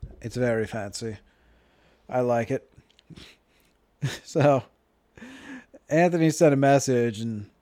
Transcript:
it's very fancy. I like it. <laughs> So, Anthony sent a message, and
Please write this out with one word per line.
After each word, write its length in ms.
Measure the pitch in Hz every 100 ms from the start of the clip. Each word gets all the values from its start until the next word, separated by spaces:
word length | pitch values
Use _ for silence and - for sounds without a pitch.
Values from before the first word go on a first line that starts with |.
| - -
it's 140 | 117 123
very 320 | 123 113 107
fancy. 500 | 117 101 - 117 101 _ _ _ _ _ _ _ _ -
I 80 | 127
like 280 | 123 117 113
it. 200 | 135 - _ _ _ _ - - _ _ _ _ _ _ _
<laughs> 80 | 131 -
So, 400 | - 165 143 135 - _ _ _ _ - 240 262 - 262 - - -
Anthony 420 | 151 175 170 160
sent 240 | 151 165
a 40 | 139
message, 640 | 139 139 135 123 120 107
and 280 | 117 107 104 _